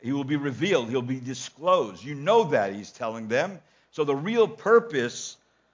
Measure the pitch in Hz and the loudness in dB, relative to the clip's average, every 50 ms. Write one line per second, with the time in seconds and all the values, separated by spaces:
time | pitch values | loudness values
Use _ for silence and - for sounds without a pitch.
0 | 117 117 139 143 139 131 147 147 139 143 127 107 151 202 185 143 117 110 123 131 | -6 -4 -2 -2 0 0 -2 -2 -2 -2 -2 -2 0 2 2 2 2 0 -2 -2
1 | 120 123 131 131 123 127 131 127 - - - - 151 180 185 180 131 104 92 87 | -2 -2 -6 -6 -6 -8 -10 -10 -10 -14 -14 -4 0 2 2 2 2 -2 -6 -12
2 | 101 139 147 139 143 180 226 233 226 156 139 117 101 98 98 104 101 - - - | -14 -12 -12 -6 0 4 4 4 4 4 2 2 2 0 -2 -6 -10 -14 -12 -8
3 | 123 113 110 113 113 107 117 131 160 196 196 165 - _ _ _ _ _ _ 160 | -8 -6 -6 -6 -6 -2 0 0 0 -2 -6 -12 -18 _ _ _ _ _ _ -4
4 | 156 143 139 139 156 202 226 233 220 180 147 - - 196 226 233 226 - 156 131 | -2 0 0 -2 -2 -2 2 2 2 2 2 -4 2 6 6 6 6 4 0 0
5 | 120 120 - - - - - - _ _ _ _ _ _ | 0 0 -4 -8 -12 -14 -16 -18 _ _ _ _ _ _